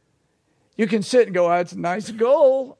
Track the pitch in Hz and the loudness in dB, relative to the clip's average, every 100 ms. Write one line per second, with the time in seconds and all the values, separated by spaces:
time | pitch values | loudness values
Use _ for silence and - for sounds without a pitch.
0 | _ _ _ _ _ _ _ - 214 214 | _ _ _ _ _ _ _ -6 -2 -2
1 | - 247 202 180 170 175 175 180 170 202 | 0 2 2 0 0 0 -4 -8 -6 -6
2 | 196 220 233 311 269 269 262 | -8 -4 0 4 4 2 -4